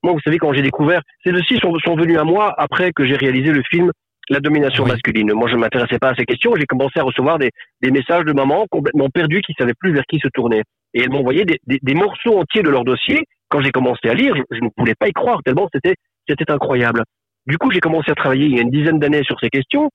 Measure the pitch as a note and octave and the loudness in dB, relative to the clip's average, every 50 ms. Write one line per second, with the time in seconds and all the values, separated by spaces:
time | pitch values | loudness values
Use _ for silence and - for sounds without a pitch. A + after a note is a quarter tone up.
0 | - F3 F3+ D#3 - D#3 D3+ E3+ - D3+ C#3 C#3 C#3 C3+ - - D3+ D3 F3 F3 | 0 0 0 0 0 0 0 0 0 0 0 2 0 -2 0 0 0 2 2 0
1 | D3+ _ _ _ _ F#3 F3+ F3+ E3+ F3 F3 E3+ - F3+ E3 E3 D3+ E3+ E3+ D#3 | -2 _ _ _ _ -2 -2 0 0 0 0 0 0 0 -2 0 -2 -2 0 0
2 | E3+ E3 E3+ D#3+ D3+ D#3 F3 G3+ G#3+ G#3 - - D3+ C#3+ - - F3+ F3+ E3 - | 2 2 2 2 2 2 2 2 2 0 0 -2 -4 -2 -2 -2 -2 -2 0 0
3 | C#3+ B2+ C#3+ C3+ C#3 C3+ B2+ C3 C3 D#3 D#3 C#3+ B2 - - E3+ F3 F3 - _ | 0 0 0 0 0 0 0 2 2 2 2 2 0 0 2 2 2 2 0 _
4 | _ _ _ _ - - C3+ C#3+ C#3 D3+ D3+ D3+ C#3+ C3+ C3 A#2+ A2 B2 B2+ A#2+ | _ _ _ _ -4 -2 -2 -2 0 0 2 2 2 2 0 0 0 0 0 -2
5 | - - A2 A2 G#2+ G#2 G#2 A2 A#2 A#2 A#2 A#2+ A#2 A2 - B2+ A#2+ A#2+ - A2+ | -2 -2 0 0 2 2 2 0 0 0 0 0 0 0 0 -2 -2 0 -2 0
6 | - C3 B2 A#2+ B2 - C3 - - A#3 A#3+ F3 D3 - - B2+ C3+ C3+ - E3+ | 0 0 0 0 -2 -4 -2 0 0 0 2 2 0 -2 -2 -2 -2 -2 0 -2
7 | D3 C3 B2 - B2+ C#3+ E3 D#3+ C3+ A#2+ - - - _ _ _ - C3 C3 C#3 | -2 -2 -2 0 0 0 2 2 0 -2 -2 -6 -20 _ _ _ 0 2 2 2
8 | C3 - E3+ E3+ D#3+ D#3 D3+ C#3 C3+ C3+ D3 F#3 G#3+ F#3 - - C#3+ C#3+ - D3+ | 2 2 0 0 2 2 0 2 2 2 2 0 0 0 -2 -2 -2 0 0 2
9 | C3+ C3+ - F3+ E3+ D3+ D3+ G#3 G3+ - D#3+ - C3 A#2+ A#2 _ - F#3+ E3 C#3 | 0 0 0 0 0 0 0 -2 -2 -4 -4 -2 -2 -2 -2 _ -2 0 0 0
10 | B2+ - - D#3 - C#3 - - A#2 A#2 A2 G#2+ G#2+ _ _ _ _ _ _ A#2+ | -2 -2 -4 -2 -2 -2 -4 -2 -2 0 0 0 -2 _ _ _ _ _ _ -4
11 | B2 B2+ C3+ C#3+ C3+ B2 C3+ D#3+ G#3 F3 D#3+ - _ B2 C3 C3+ C#3 C3 C3+ D#3+ | -2 -2 -2 -2 0 0 0 0 0 0 -2 -4 _ -4 -4 -2 0 0 0 0
12 | G3 G#3 G3 - - A#3+ A3 G3 E3 - - G#3+ G3 D#3 C#3 C3 A#2+ B2+ B2+ B2 | 0 0 -2 -4 0 2 2 2 0 0 0 0 2 2 2 2 2 0 0 0
13 | - - C4 D4+ D#4+ _ _ _ _ _ - D3 C3+ C#3 B2+ B2+ C3 B2 B2 A#2 | 0 -2 -2 -2 -2 _ _ _ _ _ -2 0 0 0 0 0 0 0 -2 0
14 | - A#2 A#2+ F3+ B3+ C#4 G#3 C#3+ B2+ - B2+ A#2 A#2+ A2+ - - A#2+ A#2 A2 _ | 0 -2 0 2 2 0 0 0 -4 -6 -6 -6 -6 -6 -4 -2 -2 -2 0 _
15 | - G#3+ F3 - - A#3+ A#3+ E3+ - C3 C3 D#3 G3+ F3+ - C#3 - F3 F#3+ - | -2 -2 -2 0 0 0 -2 0 0 -2 0 0 -2 -2 -4 -2 0 0 -2 -2
16 | _ _ _ _ _ - D3+ - D#3+ - D#3 C#3 - - C#3+ B2 A#2+ A#2 A#2 A#2 | _ _ _ _ _ -6 -4 -4 -2 -2 -2 -2 -2 -2 0 0 0 0 0 0
17 | A2 _ _ _ _ _ _ _ _ C3 C#3+ E3 - C4+ G3 F#3 E3 E3 D#3+ E3 | -2 _ _ _ _ _ _ _ _ -6 -4 0 0 0 0 2 0 0 0 0
18 | D3 - D3+ - - C#3+ C3 C3+ C#3+ D3+ C3 A#2+ A#2+ A#2+ B2 D3 D3 D#3+ D#3+ D#3 | 0 -2 -2 -2 0 0 0 2 2 2 2 2 0 0 0 0 0 2 2 2
19 | D3 C#3+ D3+ D3 C#3 - - - - A#2 - C3+ C3+ _ - C#4+ D4+ D4 _ | 2 2 0 0 0 -2 -4 -4 -4 -2 -2 -2 -4 _ -2 0 0 -2 _